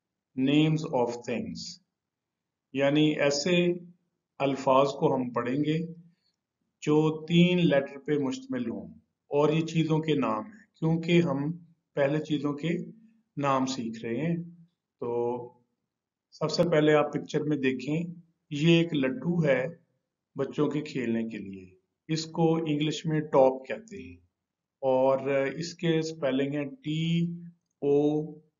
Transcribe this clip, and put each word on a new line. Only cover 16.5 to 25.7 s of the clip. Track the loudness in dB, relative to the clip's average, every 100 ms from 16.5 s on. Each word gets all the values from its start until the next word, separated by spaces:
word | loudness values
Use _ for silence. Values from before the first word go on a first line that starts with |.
| 0
पहले | 2 4 6
आप | 4 4
picture | -2 -4 -4
में | -2 0
देखें, | 0 -2 -2 -4 -4 -10 -20 _ _
ये | 0 4 6
एक | 4
लट्टू | 0 0 -2 -2 0
है | 2 2 0 -8 _ _ _ _ _ -6
बच्चों | -6 -2 -2
के | -2
खेलने | -6 -4 -2 -2
के | -4 -8
लिए, | -12 -14 -18 _ _ _ -8
इसको | -6 -6 0 2 2 0
English | -2 -2 -4 -2
में | -2
top | 2 4 4 2 -6
कहते | -12 -12 -16
हैं | -16 -20 _ _ _ _ _ _
और | 0 2 2 2 0 0 0
इसके | -4 -10